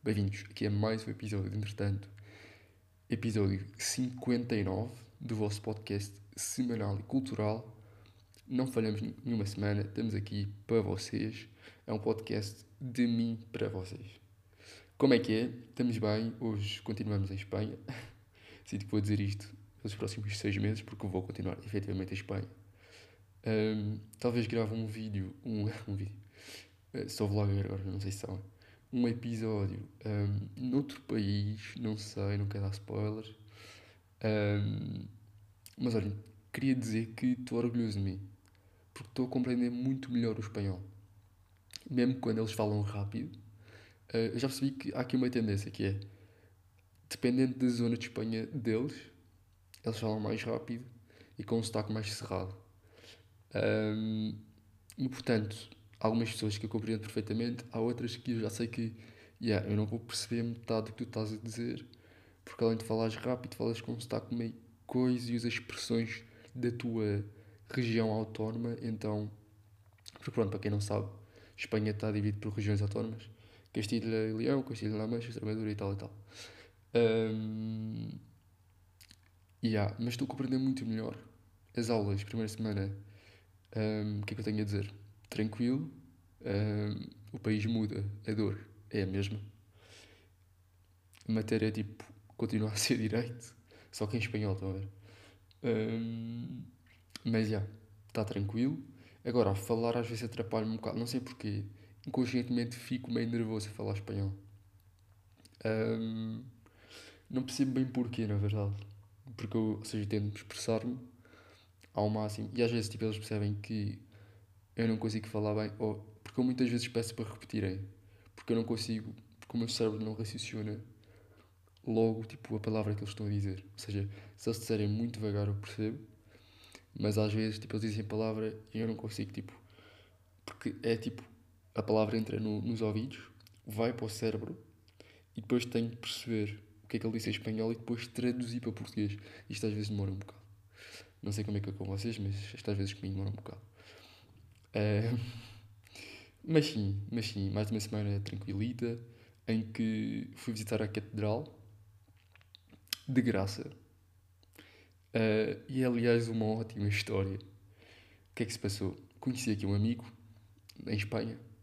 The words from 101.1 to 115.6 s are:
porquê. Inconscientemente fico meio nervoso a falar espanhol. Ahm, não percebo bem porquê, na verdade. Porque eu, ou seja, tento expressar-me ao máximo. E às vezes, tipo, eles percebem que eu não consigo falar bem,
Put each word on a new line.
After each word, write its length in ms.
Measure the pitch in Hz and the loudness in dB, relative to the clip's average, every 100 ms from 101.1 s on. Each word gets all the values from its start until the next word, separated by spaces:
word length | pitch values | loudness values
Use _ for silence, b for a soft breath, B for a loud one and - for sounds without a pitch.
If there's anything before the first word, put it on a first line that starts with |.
| 123 | -2
porquê. 440 | 123 - 107 101 104 B B B - | -4 -6 -4 -2 -4 B B B -4
Inconscientemente 720 | - 120 127 123 120 120 - | 0 2 2 2 0 0 -6
fico 340 | - 127 123 | -4 -4 0
meio 200 | 117 117 | 0 2
nervoso 380 | 117 110 110 101 | 0 0 -2 -4
a 40 | |
falar 220 | - 104 | -4 -4
espanhol. 400 | 104 101 101 98 98 - - - - - _ _ - - - - - | -2 -2 -2 -2 -4 -14 -20 -20 -20 -20 _ _ -20 -20 -20 -20 -4
Ahm, 800 | 113 110 113 113 113 110 110 113 127 - - B B B B B B | 0 2 2 2 -2 -2 -4 -6 -10 -18 -20 B B B B B B
não 120 | 127 | -2
percebo 300 | 127 - 131 | -2 2 2
bem 140 | 131 127 | 4 2
porquê, 400 | 127 117 - 107 | 2 0 0 2
na 100 | 101 | 2
verdade. 380 | 104 107 101 101 - - - - - 110 | 4 2 0 -2 -8 -18 -20 -20 -16 -8
Porque 200 | 104 113 | -2 2
eu, 220 | 110 104 | 2 0
ou 60 | |
seja, 220 | 107 107 101 | -4 -4 0
tento 300 | 107 104 104 | 0 0 -4
expressar-me 640 | - - - 113 123 127 - - B B B B B - - | -12 -6 0 0 0 -6 -10 -20 B B B B B -20 -6
ao 140 | 107 104 | 0 2
máximo. 400 | 107 107 104 104 | 2 -2 -4 -4
E 80 | 120 | 2
às 80 | 117 | 4
vezes, 180 | 117 101 | 4 0
tipo, 160 | 107 | -2
eles 120 | 110 104 | -2 -2
percebem 360 | - 107 104 | -2 0 0
que 440 | 101 - 110 101 - - B B B B - _ | 0 -4 -2 -2 -4 -14 B B B B -20 _
eu 140 | - 113 | 0 2
não 80 | 110 | 2
consigo 320 | 113 110 104 | 0 -2 -2
falar 260 | 107 107 | 0 2
bem, 180 | 107 | 2